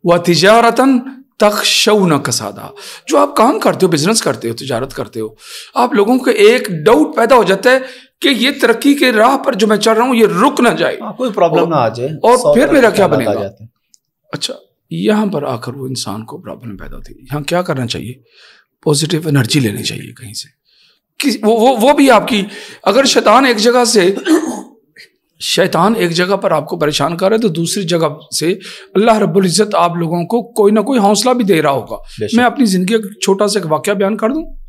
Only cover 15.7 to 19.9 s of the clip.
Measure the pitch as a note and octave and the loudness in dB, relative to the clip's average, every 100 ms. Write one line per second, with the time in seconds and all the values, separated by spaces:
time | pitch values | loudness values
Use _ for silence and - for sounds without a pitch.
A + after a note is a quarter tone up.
15.7 | C3+ C3 B2+ - G#2 A2+ D3 G#2+ C#2+ A#2+ | -12 -10 -10 -10 -12 -14 -16 -16 -16 -16
16.7 | F#2+ E2 B1+ - - B2+ D3 C#3+ E3+ F3+ | -16 -14 -16 -16 -20 -10 -10 -4 -4 -4
17.7 | C3+ A#2 D#2+ E2+ B2+ _ _ - _ _ | -6 -6 -8 -10 -16 _ _ -20 _ _
18.7 | _ - D3 D#3 D#3+ D#3+ C#3+ A2+ D3+ A2+ | _ -4 -2 -2 -6 -2 -2 0 0 -2
19.7 | G#2 - | -4 -10